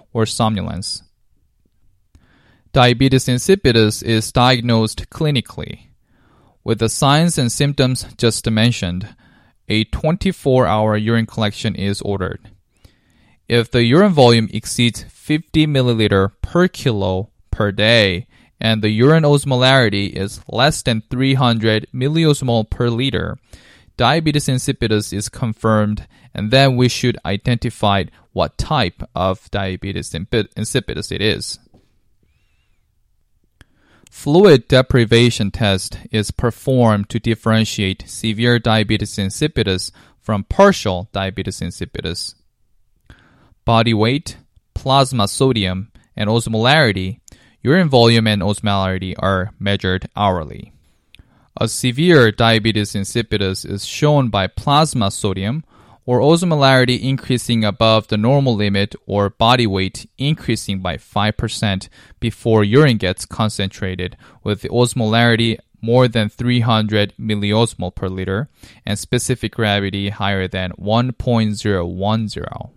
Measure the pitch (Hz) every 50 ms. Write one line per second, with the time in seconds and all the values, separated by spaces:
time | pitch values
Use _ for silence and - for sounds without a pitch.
0 | _ _ - 117 110 - - - 117 110 110 95 90 87 - 92 - - - -
1 | - _ _ _ _ _ _ _ _ _ _ _ _ _ _ _ _ _ _ _
2 | _ _ _ _ _ _ _ _ _ _ _ _ _ _ - 139 123 123 123 120
3 | 135 131 135 131 - 127 123 - - - 190 196 - 131 113 117 110 107 - -
4 | - 113 113 110 110 - - 131 123 127 127 120 117 120 117 113 110 110 - -
5 | - - - - 160 151 143 120 - - - - - - - - _ _ _ _
6 | _ _ _ _ _ _ _ _ _ _ _ _ - 117 113 107 113 113 - -
7 | 151 135 143 156 165 175 - 151 127 117 - - 143 143 139 - 131 127 131 -
8 | - - - - 120 117 - - - 120 110 107 110 123 113 - 101 87 87 92
9 | 107 - - _ _ _ _ _ _ _ _ _ _ - 104 107 110 - - -
10 | - 156 175 - - 196 175 - - 143 127 127 120 80 107 107 110 107 107 107
11 | 107 113 117 113 113 - - 117 107 104 - - - 110 92 - 98 101 101 -
12 | - 101 98 92 90 90 87 - - - - _ _ _ _ _ - _ _ _
13 | _ _ _ _ _ _ _ _ _ - 117 120 117 - - 123 117 117 131 175
14 | 208 202 170 147 127 120 120 113 110 - - 110 - - - - 120 117 104 -
15 | - - - _ - - 151 156 - _ - 156 156 156 143 131 123 123 117 110
16 | 107 101 113 98 98 98 - _ - - - 170 180 185 - - - 135 110 101
17 | 95 92 92 92 107 - _ _ _ _ - - 107 101 98 104 104 110 120 117
18 | 104 95 87 92 - _ _ _ _ _ _ - - 113 113 110 107 107 107 110
19 | 120 143 160 160 156 147 143 139 - 139 131 123 127 131 135 135 120 104 101 101
20 | 101 - - - 98 104 - - - - - 110 131 156 156 - - 131 113 110
21 | - _ 127 123 135 135 135 131 131 120 117 113 107 110 107 107 104 - - 127
22 | 127 143 156 165 165 156 143 - 139 123 117 113 107 - - - 123 120 117 113
23 | 135 139 - 87 82 85 - - _ _ - - _ _ _ _ _ _ _ -
24 | 120 120 151 170 160 151 147 143 - - 131 131 - 139 131 - 120 107 110 104
25 | 101 - - 101 - - - - 127 113 110 - - 110 110 107 104 104 107 -
26 | - - _ _ _ _ - - 107 107 127 131 139 135 127 123 127 120 - -
27 | - 123 113 - - 85 98 98 - - 120 - - 117 - - - 104 98 98
28 | 87 - - _ _ _ - 95 82 73 - - - - 160 139 - 87 - -
29 | - - - - 92 95 95 - _ _ - 98 98 95 92 - - 98 92 92
30 | - - - 80 95 - - 113 101 - _ - 107 - - 127 - - - 82
31 | - - 95 - 101 107 - - - - - - _ _ _ _ _ _ _ _
32 | _ _ _ _ _ _ _ _ _ _ _ _ _ _ _ _ _ _ _ _
33 | _ _ _ _ _ _ _ _ _ _ _ _ _ _ _ _ _ _ _ _
34 | _ _ - - - 147 147 180 208 190 147 120 - - 143 127 131 - - 123
35 | 117 107 117 117 120 120 - - 104 98 - - 117 101 98 95 - - - -
36 | - - - 107 104 - - - - 117 - - - 139 131 127 120 110 107 101
37 | 98 - - 113 - 117 113 - - 113 110 113 110 - - - 101 95 95 -
38 | - - - - - 110 104 107 120 120 120 117 - 117 110 110 104 104 107 104
39 | 104 - - - 98 98 - - 151 151 - 127 107 98 92 92 - - - -
40 | _ _ _ _ _ - 110 101 95 - - - 196 202 185 - - 98 92 87
41 | 98 - - 98 95 95 - - - 98 - - 90 87 - - 90 - - -
42 | - 80 87 - - - - _ _ _ _ _ _ _ _ _ _ _ _ _
43 | _ - - _ _ _ _ _ _ _ _ _ _ 117 117 113 113 117 113 104
44 | 107 117 131 156 - - - - _ _ _ _ _ _ - - - 135 135 139
45 | 135 127 131 113 101 101 - - 135 135 120 110 95 92 92 92 107 - _ _
46 | _ _ _ - 107 104 113 117 113 113 113 110 113 127 147 160 143 110 98 98
47 | 92 92 110 - _ _ - - _ _ _ _ - 120 156 190 180 147 135 120
48 | 117 117 117 113 113 110 107 101 87 101 101 - - 104 101 98 95 95 95 92
49 | 92 92 - - 92 95 98 92 92 - - - 101 98 101 95 - 92 92 95
50 | - - _ - 104 98 92 85 78 64 - - - - _ _ _ _ _ _
51 | _ _ _ - _ _ _ _ _ _ _ - - 110 - - - 127 117 139
52 | 165 180 170 139 120 110 104 - 120 113 113 110 104 113 107 107 104 - - 101
53 | 101 - - 120 113 - 110 101 101 95 95 - - - 98 98 - - - -
54 | 147 151 151 143 131 113 104 98 95 92 - - - 147 143 147 160 143 - 123
55 | 101 95 - - - 101 95 95 95 107 139 160 - _ _ _ _ _ _ _
56 | _ 127 123 123 127 147 170 165 185 175 156 147 135 135 135 127 123 123 123 117
57 | 113 135 135 131 - - 127 117 - - 120 113 110 104 98 - 113 113 110 110
58 | 107 - 113 107 107 120 139 139 139 127 113 101 104 101 98 98 101 - - -
59 | _ - 98 101 101 101 - - 113 117 127 123 120 101 95 95 95 92 - -
60 | - - _ - 135 147 160 - - - 113 - - - 98 95 92 90 76 64
61 | - _ - 104 104 107 - - 120 110 - - 117 104 95 95 - - - -
62 | - _ _ _ - 113 - - - 120 110 107 104 101 113 143 156 139 117 104
63 | - 90 95 - - - - - 110 107 - - 98 95 - - 101 92 92 92
64 | 90 95 - - - - _ _ - 101 104 98 - - - 120 123 117 - 127
65 | 113 107 110 117 120 120 117 113 117 113 107 - _ _ _ _ 110 113 120 127
66 | 127 120 113 117 107 104 - - 120 123 123 123 113 123 113 110 110 104 107 104
67 | 101 92 - - 110 110 107 104 104 101 104 113 117 110 - - 92 90 - -
68 | 98 92 92 92 92 92 95 107 151 - _ _ - - - _ _ - 104 -
69 | - - 123 123 - - 127 - - 104 - - 110 104 101 101 98 98 98 98
70 | 98 101 98 - 98 98 98 95 92 92 - 92 92 90 90 - 90 101 110 117
71 | 123 123 - - - 127 120 113 110 107 104 104 - 107 98 90 85 90 90 92
72 | 95 104 110 113 110 101 - - - 50 - 50 - - -